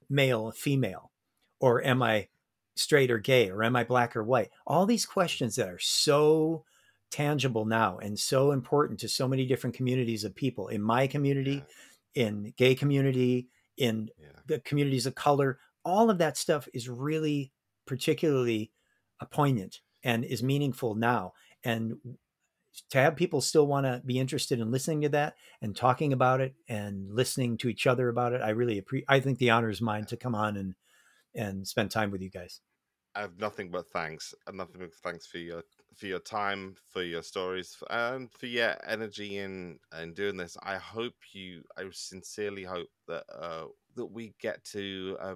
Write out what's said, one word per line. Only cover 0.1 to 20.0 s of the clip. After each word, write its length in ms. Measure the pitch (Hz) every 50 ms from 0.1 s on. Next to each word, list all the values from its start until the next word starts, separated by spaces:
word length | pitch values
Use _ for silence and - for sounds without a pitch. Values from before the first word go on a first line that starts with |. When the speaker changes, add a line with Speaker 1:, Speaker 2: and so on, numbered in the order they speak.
| 139 139 135 131 123 110 107
Speaker 1:
and 100 | 113 -
female, 560 | - - 147 139 135 120 95 87 80 - - _ _ _ _ _ _ _ _ _ -
or 240 | 135 123 117 131 -
am 180 | 135 123 131
I 280 | 123 113 110 104 98 - _ _ _ _ _ _ _ _ -
straight 340 | - - - 156 143 131 123
or 60 | 117
gay, 320 | 110 98 135 131 127 110 92
or 120 | 92 107
am 140 | 110 117 127
I 80 | 120 117
black 320 | - 123 123 120 117 -
or 80 | 113 107
white? 280 | 113 131 - 185 - _ _ -
All 200 | - 139 170 196
these 200 | 208 240 208 -
questions 520 | - - 196 175 156 - - 131 110 -
that 100 | 127 104
are 120 | 92 90 -
so 840 | - - - - - 151 143 147 151 151 156 160 156 160 165 156 - _ _ _ _ _ _ _ _ -
tangible 540 | - - 147 147 151 139 123 131 110 113 107
now 320 | 110 113 113 110 95 90
and 200 | - - 101 104
so 340 | - - - 143 131 139 139
important 500 | 139 131 - - 151 143 147 - 110 -
to 80 | 117 107
so 180 | - - 131
many 180 | 127 135 131 131
different 300 | 127 127 - - 120 -
communities 480 | - 131 123 127 131 123 117 113 104 107
of 100 | 98 -
people, 360 | - 139 127 - 107 95 113
in 120 | 113 101
my 260 | 104 110 117 127 139
community, 580 | 131 139 147 143 139 139 139 131 139 139 139 143 - - - - - - _ _ _ -
Speaker 2:
Yeah. 80 | 143 117
Speaker 1:
in 260 | 104 104 104 101 107 -
gay 180 | - 123 131 131
community, 760 | - 139 147 139 139 135 139 131 127 123 123 127 123 123 - _ _ _ _ -
in 360 | - 131 117 110 110 107 110 -
Speaker 2:
Yeah. 120 | _ 76 71 - - -
Speaker 1:
the 140 | 156 156 131
communities 460 | - - 147 143 143 139 135 123 117
of 80 | 135 -
color, 460 | - - 147 143 139 139 135 123 - _ _ _ _ -
all 260 | 170 185 208 233 226
of 100 | 202 170
that 180 | 165 151 131
stuff 320 | - - - 156 147 - - -
is 140 | 123 113
really 640 | 127 120 120 135 151 156 156 156 151 147 143 135 131 _ _ _ _ _ _ -
particularly, 840 | - 135 127 - 160 147 - 175 156 139 131 123 120 113 107 110 - _ _ _ _ _ _ _ _ _ -
uh, 60 | -
poignant 560 | - - 147 143 143 131 104 92 - - - _ _ _ _